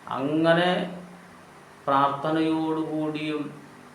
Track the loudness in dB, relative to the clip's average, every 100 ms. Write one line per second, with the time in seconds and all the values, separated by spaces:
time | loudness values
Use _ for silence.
0 | -8 -4 0 2 4 6 4 2 -2 -8
1 | -14 -20 -20 -20 -20 -20 -20 -10 0 2
2 | 2 0 -2 0 2 0 0 -2 -2 -2
3 | -4 -4 -4 -4 -6 -10 -20 -20 -20